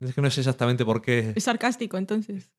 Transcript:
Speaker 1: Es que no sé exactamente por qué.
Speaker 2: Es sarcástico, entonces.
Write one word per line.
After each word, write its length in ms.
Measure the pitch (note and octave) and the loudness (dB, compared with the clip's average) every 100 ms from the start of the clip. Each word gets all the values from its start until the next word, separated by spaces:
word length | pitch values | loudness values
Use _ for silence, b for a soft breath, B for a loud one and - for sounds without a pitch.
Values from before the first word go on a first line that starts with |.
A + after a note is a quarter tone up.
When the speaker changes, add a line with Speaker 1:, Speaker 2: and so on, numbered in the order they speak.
Speaker 1:
Es 120 | B2+ | -6
que 80 | B2+ | 0
no 80 | C#3 | 0
sé 120 | B2 | 2
exactamente 440 | C3 B2 A#2+ B2 A2+ | 0 2 2 2 2
por 160 | A2 | 0
qué. 320 | - A#2+ A2 A2 | 2 2 2 -2
Speaker 2:
Es 100 | B3 | 0
sarcástico, 520 | A3+ A#3 B3 A3 F#3 | 0 0 -2 -4 -6
entonces. 540 | F#3+ G#3+ G#3+ G3 - | -4 -4 -4 -8 -12